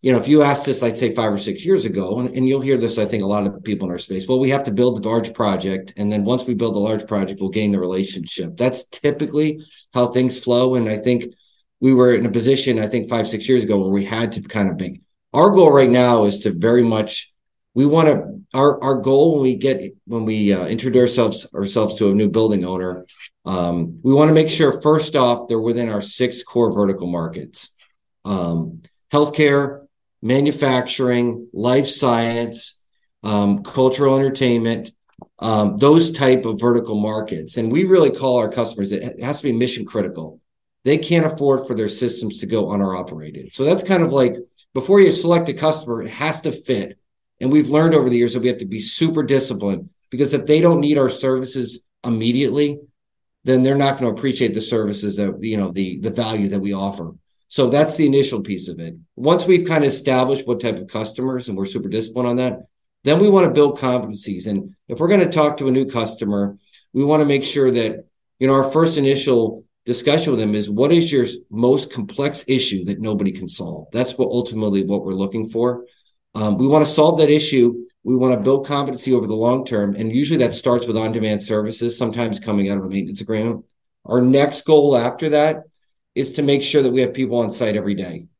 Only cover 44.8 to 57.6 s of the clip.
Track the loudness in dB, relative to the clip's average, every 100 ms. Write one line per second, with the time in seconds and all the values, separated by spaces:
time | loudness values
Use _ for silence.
44.8 | 2 6 6 6 2 2 0 -2 -2 -2
45.8 | -4 -8 -8 -6 -4 -4 -4 -8 -4 -4
46.8 | -4 -12 _ _ _ _ 0 2 4 2
47.8 | 4 4 4 2 2 0 -2 -2 -6 -4
48.8 | -2 0 0 0 2 0 0 -4 -4 -4
49.8 | -8 _ _ -2 0 0 2 4 4 4
50.8 | 2 2 2 0 -2 -2 -4 -6 -8 -10
51.8 | _ _ -4 -2 0 0 0 0 -2 -4
52.8 | -14 _ _ _ _ _ 0 2 4 2
53.8 | 0 0 -4 -2 -4 -2 -2 -2 -4 -2
54.8 | -2 -4 -6 -4 -6 -6 -6 -4 -4 -4
55.8 | -6 -4 -6 -4 -4 -2 -2 -2 -4 -4
56.8 | -6 -8 -14 -16 _ _ _ -2